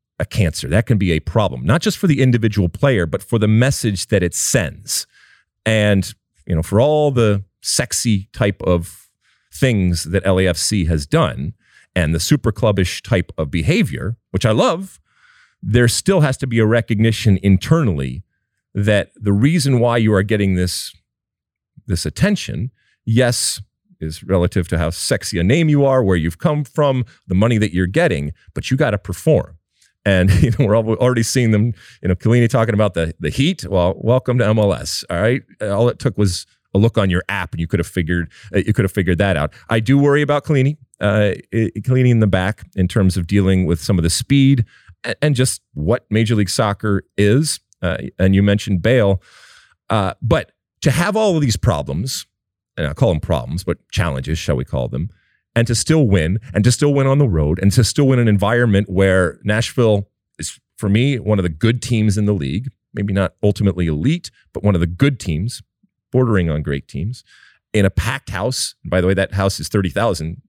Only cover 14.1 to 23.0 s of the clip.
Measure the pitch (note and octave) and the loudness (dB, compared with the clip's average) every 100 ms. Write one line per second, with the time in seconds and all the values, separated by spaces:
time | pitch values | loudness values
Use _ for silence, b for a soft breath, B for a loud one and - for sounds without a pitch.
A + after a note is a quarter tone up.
14.1 | A#2+ _ - A2+ A2 A#3+ F3 G3 - b | -10 _ -2 0 2 2 -2 -8 -18 b
15.1 | b b b b b G#2 A#2 A#2+ - - | b b b b b -2 2 4 2 0
16.1 | F#3+ D3 B2+ C3 A#2 G#2+ A#2 - G#2 A2+ | 2 2 0 -2 2 2 2 0 0 0
17.1 | A2 A2+ F#2+ G2+ F#2+ - E3 B2+ D2 C2+ | 2 2 2 4 2 4 2 2 -2 -4
18.1 | B1+ - _ _ _ _ - G#2 G#2 - | -8 -14 _ _ _ _ -4 0 0 0
19.1 | _ G2+ G2+ C#3 E3+ C#3 B2 A#2+ A#2+ A2 | _ 0 2 2 2 2 2 2 2 2
20.1 | G2+ G#2 G#2+ G2 F#2 F2+ - - - _ | 2 2 0 0 0 -2 -4 -12 -18 _
21.1 | _ _ _ _ _ _ _ - F2 D#2 | _ _ _ _ _ _ _ -6 -4 -4
22.1 | - G#3 G#3 - A#1+ B2 - _ _ | -2 -2 -2 -4 -8 -8 -10 _ _